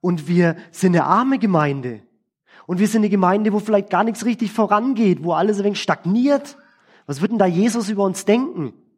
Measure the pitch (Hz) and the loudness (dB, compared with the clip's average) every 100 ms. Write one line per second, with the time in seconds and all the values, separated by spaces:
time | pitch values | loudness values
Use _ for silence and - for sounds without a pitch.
0 | 180 175 147 175 175 165 - - 190 170 | -2 -4 0 2 2 0 -12 -2 2 2
1 | 143 190 254 269 208 175 147 139 123 110 | 2 2 2 0 2 2 0 -2 -8 -12
2 | _ _ _ _ _ - - 180 208 220 | _ _ _ _ _ -20 -8 0 0 2
3 | 208 196 180 196 220 208 208 208 196 180 | 2 2 2 2 0 -2 0 -2 0 0
4 | 220 226 220 233 208 - 208 208 247 226 | 0 -2 -4 -2 -4 -2 0 2 0 0
5 | 220 170 165 160 196 208 202 202 - 156 | 2 2 0 0 0 0 -2 -2 -4 -4
6 | 170 208 262 277 277 - _ _ _ _ | 0 0 2 0 -2 -20 _ _ _ _
7 | - 139 196 226 185 170 226 226 202 208 | -12 -4 -2 2 0 2 0 0 -4 -2
8 | 196 185 - 220 269 - 139 - _ | -2 -2 0 0 0 -6 -8 -10 _